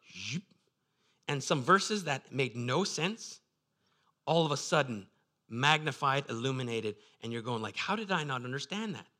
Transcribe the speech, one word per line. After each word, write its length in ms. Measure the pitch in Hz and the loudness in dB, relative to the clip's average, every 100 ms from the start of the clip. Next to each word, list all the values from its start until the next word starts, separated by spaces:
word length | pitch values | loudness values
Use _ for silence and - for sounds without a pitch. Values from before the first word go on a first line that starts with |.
| - | -20
zoop, 280 | 90 98 147 - _ _ _ _ _ _ _ - | -12 -6 -6 -8 _ _ _ _ _ _ _ -4
and 140 | 143 | -4
some 200 | 131 160 | 0 0
verses 420 | 127 190 196 214 | 6 4 6 -4
that 260 | 165 135 - | -2 -4 -4
made 240 | 127 131 | -2 -2
no 300 | 120 120 135 | 0 0 2
sense, 560 | 202 - 165 226 - - _ _ _ _ _ _ _ _ - | 2 0 -2 -4 -12 -18 _ _ _ _ _ _ _ _ 2
all 180 | 165 | 4
of 80 | 160 | 4
a 40 | 143 | 2
sudden 500 | - 165 135 110 95 _ _ _ _ | 2 2 2 -2 -10 _ _ _ _
magnified, 760 | 117 139 156 156 131 143 135 135 | 0 4 4 2 0 2 2 0
illuminated, 680 | 117 127 131 123 117 107 104 - _ | -2 -2 -2 -2 -2 -2 -6 -16 _
and 100 | 117 | -6
you're 80 | 117 | -6
going 220 | 113 120 | -4 -4
like, 140 | 107 101 | -4 -4
"How 200 | - 208 | -2 -2
did 160 | 208 | 0
I 120 | 180 | -2
not 200 | 147 131 | 0 -4
understand 520 | 123 135 - 196 220 139 | -4 -6 -6 -6 -6 -8
that?" 100 | - _ | -12 _